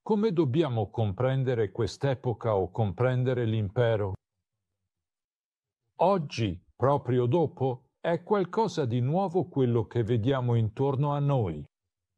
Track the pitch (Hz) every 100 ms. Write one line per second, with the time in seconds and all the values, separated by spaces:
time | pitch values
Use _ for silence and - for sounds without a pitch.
0 | - 208 220 170 151 131 156 117 101 -
1 | 107 92 127 135 131 120 104 - 87 -
2 | 143 127 127 113 117 104 95 - 107 85
3 | 123 127 127 123 117 110 101 123 120 110
4 | 101 95 _ _ _ _ _ _ _ _
5 | _ _ _ _ _ _ _ _ _ -
6 | 170 196 143 - 110 85 - - 131 139
7 | 139 127 123 170 151 - 131 127 _ _
8 | 160 170 175 202 180 214 220 - 131 123
9 | 123 170 196 175 160 - 127 117 110 120
10 | 107 120 110 135 123 117 110 - 139 131
11 | 147 143 143 139 101 76 71 _ _ _
12 | _